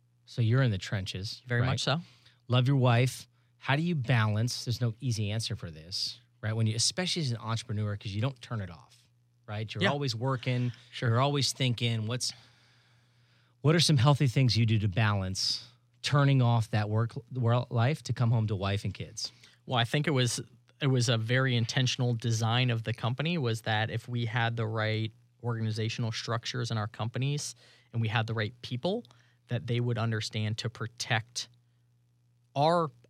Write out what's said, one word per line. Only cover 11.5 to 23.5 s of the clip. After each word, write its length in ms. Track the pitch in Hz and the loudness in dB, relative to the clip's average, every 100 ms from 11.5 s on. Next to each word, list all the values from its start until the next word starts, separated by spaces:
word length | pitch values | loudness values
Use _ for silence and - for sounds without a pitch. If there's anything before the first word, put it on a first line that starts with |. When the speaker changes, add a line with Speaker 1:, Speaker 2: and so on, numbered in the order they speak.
Speaker 1:
thinking. 560 | - 131 113 120 113 107 | 0 0 0 -2 -2 -4
What's, 240 | 123 - - - _ _ _ _ _ _ _ _ _ _ _ | -4 -4 -8 -20 _ _ _ _ _ _ _ _ _ _ _
what 160 | 139 170 | 4 6
are 40 | |
some 160 | - 143 | 6 6
healthy 280 | 135 143 139 | 6 6 4
things 300 | 139 127 107 | 4 4 4
you 100 | 113 | 4
do 140 | 110 | 2
to 80 | 104 | 2
balance 760 | 90 107 101 92 92 - - - _ _ _ | 2 2 0 -2 -2 -2 -4 -8 _ _ _
turning 400 | - 143 139 135 | 0 4 4 6
off 260 | 120 117 110 | 4 2 2
that 180 | 110 104 | 0 0
work, 220 | 110 117 - - | 0 0 -4 -10
work 380 | 127 117 120 - | -2 2 2 0
life 320 | 120 120 160 | 0 2 0
to 100 | - | -4
come 200 | 120 117 | 0 2
home 160 | 113 107 | 2 2
to 80 | 98 | 0
wife 260 | 98 98 | -2 -2
and 100 | 101 | -4
kids? 380 | 92 80 - - - - _ - | -8 -10 -10 -10 -12 -20 _ -4
Speaker 2:
Well, 120 | 127 | 0
I 60 | |
think 240 | 117 147 147 | 0 0 2
it 20 | |
was, 300 | 135 123 - - - _ - | 2 2 -2 -8 -16 _ -2
it 80 | 143 | 2
was 200 | 131 117 | 2 2
a 80 | 117 | 0
very 380 | 110 127 131 | 2 0 2
intentional 600 | 120 113 - 127 - 123 | 0 0 0 0 0 -2
design 540 | 113 120 110 113 120 127 | 0 -2 0 0 2 2
of 120 | 113 | 0
the 100 | 110 | -4
company, 460 | 107 113 127 151 175 | -4 -4 -2 -2 0
was 220 | 120 | -2